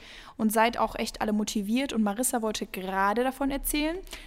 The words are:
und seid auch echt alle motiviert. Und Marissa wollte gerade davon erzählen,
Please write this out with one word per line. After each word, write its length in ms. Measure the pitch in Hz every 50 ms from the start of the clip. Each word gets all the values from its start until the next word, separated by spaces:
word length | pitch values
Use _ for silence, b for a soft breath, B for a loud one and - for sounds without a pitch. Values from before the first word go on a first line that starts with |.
| B B B B B B B
und 160 | B 226 220
seid 260 | 202 226 220 233 240 -
auch 180 | 226 220 -
echt 260 | - 233 220 - -
alle 100 | - 214
motiviert. 600 | 214 208 214 208 - 220 196 202 220 254 277 269 -
Und 100 | 226 220
Marissa 380 | 202 196 208 254 254 - 240
wollte 240 | 220 220 214 - 208
gerade 580 | - - 202 185 185 190 190 196 202 208 226 247
davon 280 | 262 254 - 285 277
erzählen, 460 | 269 277 - - - 302 302 311 330 381 370 B B B B